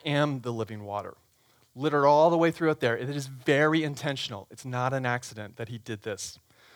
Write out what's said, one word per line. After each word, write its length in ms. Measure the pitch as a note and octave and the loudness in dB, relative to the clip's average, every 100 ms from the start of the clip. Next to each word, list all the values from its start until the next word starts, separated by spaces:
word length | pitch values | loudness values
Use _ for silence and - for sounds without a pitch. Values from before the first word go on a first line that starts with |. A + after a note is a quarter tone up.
| D3+ | -2
am 360 | C#3+ D3+ C3+ | 0 0 -2
the 100 | B2 | -6
living 320 | A#2 G#2+ G#2+ G#2 | -6 -6 -8 -8
water." 320 | G2+ F#2+ - _ _ _ _ _ B2 | -8 -8 -14 _ _ _ _ _ -4
Littered 300 | D3 D3 C#3+ | 0 4 6
all 240 | D3 E3 | 8 8
the 80 | E3+ | 6
way 140 | E3 | 4
through 200 | - D#3+ | 2 0
it 80 | D#3 | 2
there. 180 | B2 A#2 | 0 0
It 120 | B2+ | -4
is 180 | C#3+ C3+ | -6 -8
very 560 | C3 - C#3 D#3 D#3+ | -4 2 4 4 2
intentional. 640 | D3+ C#3 D3+ C#3 - G2+ - | -2 -4 -4 -4 -6 -10 -14
It's 140 | A#2 B2+ | -14 -8
not 280 | B2 B2+ | -4 -2
an 120 | C3+ B2 | -2 -2
accident 500 | B2 - G#2+ G#2 - | -2 -6 -12 -12 -10
that 140 | A#2 | -10
he 80 | A#2+ | -10
did 240 | G#2 G#2+ | -10 -8
this. 380 | A2+ G2 - - _ _ _ | -8 -8 -10 -16 _ _ _